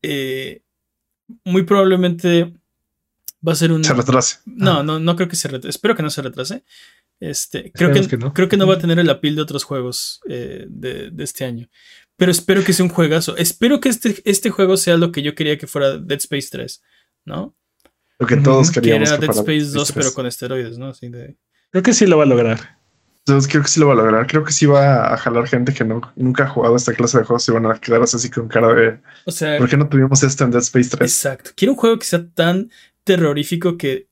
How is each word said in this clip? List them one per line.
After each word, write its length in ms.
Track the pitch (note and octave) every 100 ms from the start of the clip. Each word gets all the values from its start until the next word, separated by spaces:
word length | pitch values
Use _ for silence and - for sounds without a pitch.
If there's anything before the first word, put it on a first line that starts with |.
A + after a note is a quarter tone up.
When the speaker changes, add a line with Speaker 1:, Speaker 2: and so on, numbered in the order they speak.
Speaker 1:
eh, 580 | - C#3+ C3+ C3 C3 - _ _ _ _ _ _ _ -
muy 200 | - F3+
probablemente 880 | F3+ G3+ F#3+ F#3 F3+ E3+ F3 E3+ E3 E3+ _ _ _ _ _ _ - _ E3
va 60 |
a 40 | D3+
ser 160 | E3
un 100 | D#3+
Speaker 2:
Se 100 | D#3
retrase. 440 | B2+ B2+ B2+ A#2+ - -
Speaker 1:
No, 340 | B3 F#3+ D#3+
Speaker 2:
Ah. 40 |
Speaker 1:
no, 160 | D3+ D#3
no 160 | D#3+ E3+
creo 120 | F3+
que 80 | E3+
se 120 | -
retrase. 200 | C3 C3
Espero 240 | - G#3 A#3+
que 80 |
no 60 | D3+
se 100 | D3
retrase. 420 | C3 B2+ C3+ A#3 _ - - _ _ _
Este, 520 | E3 - - - -
creo 180 | - E3+
que, 80 | C#3+
Speaker 3:
Esperemos 80 | F#3+
que 100 | A#2+
no. 160 | C3
Speaker 1:
creo 140 | - F3+
que 80 | G3
no 80 | F#3+
va 60 |
a 40 | F#3
Speaker 3:
Ujú. 40 |
Speaker 1:
tener 160 | E3+ E3
el 100 | E3+
appeal 260 | C3+ D3+ D3+
de 60 |
otros 220 | D3 C#3+ -
juegos, 560 | C#3 B2 A#2+ - - -
eh, 360 | B2 C3 - -
de, 400 | - B2+ C3 -
de 120 | E3
este 200 | D3 -
año. 260 | C3 A#2 A#2+ _ _ - _ _
Pero 160 | F3+
espero 320 | F3 - F#3+
que 80 | F#3+
sea 120 | F3+ F3+
un 60 |
juegazo. 440 | F3 D#3+ D#3+ D#3+ -
Espero 420 | E3 - A#3 C#4+
que 80 | C4+
este, 320 | A#3+ A#3+ G3
este 260 | - G3 A3+
juego 280 | F#3 F#3+ F#3+
sea 180 | F3+ E3+
lo 140 | E3+
que 100 | E3
yo 140 | C#3+ D3
quería 220 | D3+ D3
que 100 | D3
fuera 300 | D3+ C#3 D3+
Dead 200 | F3 C#3+
Space 280 | - C#3+ -
tres, 300 | C3 A#2+ - _ _ _ _ -
¿no? 300 | D3+ G#3+ _ _ _ _ _ _ _
Speaker 2:
Lo 80 | A#2
que 100 | A#2+
todos 300 | C#3 C3+ D3+
Speaker 3:
Ujú. 60 | -
Speaker 2:
queríamos 340 | A2+ A2 D3
Speaker 1:
Que 60 | D3
era 40 |
Speaker 2:
que 60 | D3+
Speaker 1:
Dead 60 | G#2+
Speaker 2:
fuera 180 | G#2+
Speaker 1:
Space 200 | D3+ D3
dos, 160 | C#3+ C#3+
Speaker 2:
Space 40 |
Speaker 1:
pero 120 | - C3+
Speaker 2:
tres. 80 | C3
Speaker 1:
con 100 | B2+
esteroides, 500 | - B2+ C3 A#2 A#2
¿no? 100 | C3
Así 220 | B2+ B2
de 260 | A#2+ C3+ - _ _ _
Speaker 3:
Creo 120 | F#3
que 100 | F#3+
sí 120 | A3+ G3+
lo 120 | D#3+
va 60 |
a 40 | D3
lograr. 500 | B2 A#2 A2+ - _ _ _ _ _ -
Speaker 2:
Entonces, 240 | C#3 C#3
creo 140 | D#3
que 60 | D3
sí 100 | -
lo 80 | D3
va 60 |
a 20 | B2
lograr. 320 | A2 A2 B2
Creo 160 | D#3
que 80 | D3+
sí 140 | - D3+
va 480 | C#3+ C#3 C3 A2
a 40 | A2+
jalar 300 | - A#2 A#2+
gente 260 | B2+ B2
que 120 | C#3 A2+
no, 160 | A2+ - -
nunca 260 | B2+ B2+
ha 60 | C3+
jugado 260 | B2+ A#2 A#2+
esta 180 | A#2+
clase 260 | A2+ A#2+ C3
de 40 |
juegos 240 | A2 A#2+ -
y 40 |
van 120 | A2+ A2
a 120 | A2
quedarse 380 | - A#2 A#2 A#2+
así 120 | A#2+
con 200 | - A2+
cara 240 | A#2 A#2
de, 260 | A#2 A2+ A2+ _ - -
Speaker 1:
O 60 |
sea, 260 | E3+ D#3 D3
Speaker 2:
"¿por 100 | B2
qué 80 | C#3+
no 100 | D3
tuvimos 340 | C#3 C3+ C3+
esto 200 | C3+ C3+
en 80 | C3
Dead 100 | A#2+
Space 280 | A#2+ B2+ B2
tres?". 200 | - B2 -
Speaker 1:
Exacto. 360 | C#3+ C3 - -
Quiero 160 | G#3
un 80 | C#4
juego 180 | A3+ A3+
que 80 | -
sea 220 | E3+ E3+
tan 360 | - E3 F3+ A#3 _ _ _ -
terrorífico 720 | F3+ D#3+ C#3+ C#3+ E3+ F3+ E3+
que 300 | C#3+ C3 -